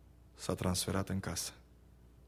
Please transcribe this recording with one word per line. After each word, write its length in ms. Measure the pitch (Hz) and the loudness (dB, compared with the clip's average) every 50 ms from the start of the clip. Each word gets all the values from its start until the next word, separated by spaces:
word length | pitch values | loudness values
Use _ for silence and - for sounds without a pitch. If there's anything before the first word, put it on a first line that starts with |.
| - - - - - - - | -20 -20 -20 -20 -20 -20 -14
s-a 200 | - - - 92 | -6 -2 -2 0
transferat 540 | - - 92 90 - - - 95 95 95 - | 2 2 2 2 2 2 2 2 0 0 0
în 120 | 92 95 | 0 -2
casă. 320 | - 87 87 - - - - - - - - - - - - - - - - - - | 0 -2 -2 -2 -4 -4 -8 -12 -18 -20 -20 -20 -20 -20 -20 -20 -20 -20 -20 -20 -20